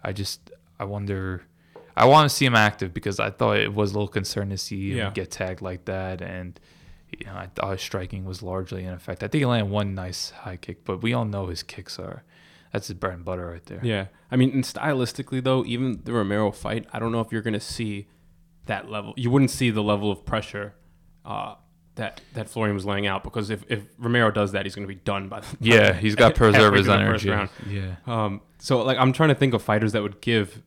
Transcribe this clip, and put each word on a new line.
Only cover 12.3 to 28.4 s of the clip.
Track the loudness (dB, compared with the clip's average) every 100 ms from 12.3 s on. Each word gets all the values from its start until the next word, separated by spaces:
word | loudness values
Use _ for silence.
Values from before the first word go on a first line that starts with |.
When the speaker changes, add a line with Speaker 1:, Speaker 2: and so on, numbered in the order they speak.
| _ _ _ _
Speaker 1:
that's | -10 -8
his | -6
bread | -6
and | -6
butter | -8 -8 -8
right | -12 -14
there. | -8
Speaker 2:
Yeah. | -4 -4 -6 _ _
I | 2
mean, | 2
and | 2
stylistically, | -4 -4 -4 -2 -4 -6 -8 -4
though, | 0 0
even | 0 -4 -4 -4
the | -4
Romero | -2 0 0 0
fight, | -2 -6 -6 -6
I | -6
don't | -4
know | -2
if | -2
you're | -4
gonna | -4 -6
see | -6 -8 -6 -8 -12 _ _ _ _ _ -8
that | -8 -6
level. | -10 -10 -4
You | 2
wouldn't | 4 4
see | 2 0
the | 2
level | 2 2 0
of | -4 -4
pressure, | -4 -4 -10 -12 -14 _ _ _ _
uh, | -10 -8 -8 -12 _ _ _
that, | -10 -10 -10 -14
that | -12 -10
Florian | -2 -2
was | 0
laying | -2 -2 0
out, | -2
because | -6 -8 -6
if, | -8 -4
if | -6 -6 -8
Romero | 0 4 4
does | 4 0
that, | 0 -4
he's |
gonna | -8 -10
be | -8
done | -4 -4 -6
by | -12
the | -12 -2
Speaker 1:
Yeah, | 6 8 8
he's | 6 2 6
got | 6
Speaker 2:
<laughs> | 8
halfway | 8
Speaker 1:
preserve | 10 8
his | 8 6
Speaker 2:
through | 4
the |
first | 4 2
Speaker 1:
energy. | 0
Speaker 2:
round. | 0 -2 -8 -8
Speaker 1:
Yeah. | -6 -6 -10 -6 -2
Speaker 2:
Um, | -2 -4